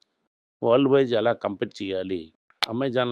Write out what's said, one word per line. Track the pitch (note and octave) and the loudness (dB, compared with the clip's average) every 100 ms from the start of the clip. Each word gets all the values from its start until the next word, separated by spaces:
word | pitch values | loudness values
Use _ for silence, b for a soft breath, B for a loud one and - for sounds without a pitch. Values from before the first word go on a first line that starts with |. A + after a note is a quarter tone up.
| _ _ _ _ _ _ | _ _ _ _ _ _
వరల్డ్ | A#2 B2 C#3 | 2 4 6
వైజ్ | C#3 C3 | 4 2
ఎలా | A2+ A2+ A#2 | 0 0 -2
కంపీట్ | G2+ G2 A2 - | -4 -6 -8 -8
చేయాలి? | G2 F#2+ F#2 F#2 D#2+ _ _ _ | -6 -6 -4 -6 -8 _ _ _
Amazon | - A2+ C#3 B2 B2 | -6 -4 -2 -2 -2